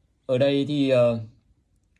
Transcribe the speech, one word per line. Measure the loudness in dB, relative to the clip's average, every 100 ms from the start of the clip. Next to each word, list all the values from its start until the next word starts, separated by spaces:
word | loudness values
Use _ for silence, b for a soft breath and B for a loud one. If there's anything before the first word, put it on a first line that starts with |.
| _ _ -4
ở | 0
đây | 0 0 -2
thì, | -2 0
ờ, | 2 2 0 -8 -20 _ _ _ _ _